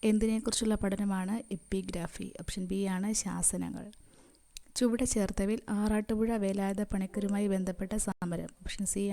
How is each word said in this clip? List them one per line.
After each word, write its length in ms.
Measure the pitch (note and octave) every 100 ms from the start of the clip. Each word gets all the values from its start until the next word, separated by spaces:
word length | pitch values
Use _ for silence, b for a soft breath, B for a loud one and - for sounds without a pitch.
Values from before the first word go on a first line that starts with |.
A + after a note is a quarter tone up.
| A3
എന്തിനെക്കുറിച്ചുള്ള 640 | G#3+ A3 A3 A3+ - A3 G#3
പഠനമാണ് 520 | G3+ F#3+ G3+ F#3+ F#3 A3+ - F#3+
എപ്പിഗ്രാഫി? 720 | - F#3+ F#3 F3 E3+ - G3 -
ഓപ്ഷൻ 180 | F3 - F#3
ബി 100 | F#3+ G3 F#3
ആണ് 120 | G3+ G#3+
ശാസനങ്ങൾ. 640 | F#3+ F3 F3+ F#3 F3 F3+ G#3 - B B B B B B - -
ചുവടെ 280 | B3 A#3 B3+
ചേർത്തവയിൽ 480 | G#3+ F#3+ - G3 A3 - G#3
ആറാട്ടുപുഴ 580 | G#3 G#3+ G#3+ G#3+ A3+ A3+
വേലായുധ 400 | G3 G3 G3 F#3+ G#3
പണിക്കരുമായി 560 | G3 F#3+ - G3+ G3+ G#3
ബന്ധപ്പെട്ട 400 | F#3+ F#3 F#3 F#3+ G#3+
സമരം. 460 | - F#3+ F3 E3 E3+ -
ഓപ്ഷൻ 240 | - - G3
സി 100 | - G3+